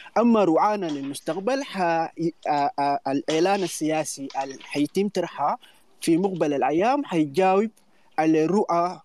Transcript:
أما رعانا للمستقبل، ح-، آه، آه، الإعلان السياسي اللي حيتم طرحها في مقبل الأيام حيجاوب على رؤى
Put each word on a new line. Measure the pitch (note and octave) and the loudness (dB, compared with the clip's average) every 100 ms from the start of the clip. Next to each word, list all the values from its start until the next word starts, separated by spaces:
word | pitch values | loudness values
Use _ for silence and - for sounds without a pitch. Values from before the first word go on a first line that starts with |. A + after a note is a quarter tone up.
| - G#3 | -4 2
أما | A#3 A3 | 4 4
رعانا | F#3 D#3 G3+ G#3 E3 | 4 4 2 0 -4
للمستقبل، | C#3+ C#3 C#3 - E3 G3+ C4+ | -6 -8 -8 -6 -4 -2 -4
ح-، | C#4+ G3 | -4 -2
آه، | E3+ E3 E3 - E3 - - | 0 0 -2 -4 -6 -4 -2
آه، | D3 C#3+ - C#3+ F3+ C#3 | 0 0 -2 -2 -2 -2
الإعلان | C#3 - D#3+ F#3 G3+ | -4 0 0 2 0
السياسي | F3 - D#3 D#3 - - C#3 C3+ | -2 -4 -2 -2 -4 -8 -10 -8
اللي | C3+ C3 | -8 -10
حيتم | - C#3+ D3 F#3 G3+ | -8 -2 -2 0 -2
طرحها | F#3+ E3 - D3 A#3+ - _ _ - | -2 -6 -2 -2 -4 -10 _ _ -6
في | - E3 | 0 2
مقبل | G3 F3 D#3 | 2 0 -2
الأيام | C#3 B2+ D#3+ A3 C#4+ C#4 | 0 0 2 2 0 -2
حيجاوب | E3+ D3+ D3 F#3+ F#3+ A3 _ _ _ _ - | -2 0 2 4 4 0 _ _ _ _ -2
على | D#3+ D#3 D#3+ | 2 4 4
رؤى | G3+ F#3 E3+ F3 - | 2 2 0 0 -4